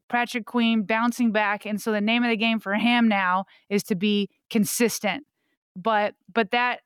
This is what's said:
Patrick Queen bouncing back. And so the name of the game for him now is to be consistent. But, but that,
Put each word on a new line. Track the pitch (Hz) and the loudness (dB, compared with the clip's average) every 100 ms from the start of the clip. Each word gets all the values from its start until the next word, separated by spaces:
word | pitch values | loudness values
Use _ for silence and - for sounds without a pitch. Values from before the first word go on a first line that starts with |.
| - | -4
Patrick | 240 240 247 202 | -2 -2 -4 -4
Queen | 240 226 226 | 0 2 2
bouncing | 190 220 240 233 233 | 0 0 0 0 0
back. | 208 208 208 208 | 2 0 -2 -4
And | 208 | -6
so | 226 | -2
the | 214 | 0
name | 208 240 | 0 2
of | 240 | 2
the | 220 | 0
game | 226 226 | 0 -2
for | 196 202 | -2 0
him | 226 240 226 | 2 4 2
now | 202 185 185 196 - - | 2 0 0 -4 -12 -4
is | 202 | -2
to | - 190 | -2 -2
be | 208 208 196 _ - | 0 0 -2 _ -4
consistent. | 220 190 - 233 - 202 180 - _ _ _ _ 185 | 0 0 0 0 0 -4 -4 -8 _ _ _ _ -8
But, | 226 214 208 - - | -2 0 0 -4 -6
but | 233 214 | -2 0
that, | 240 247 233 | 0 0 -4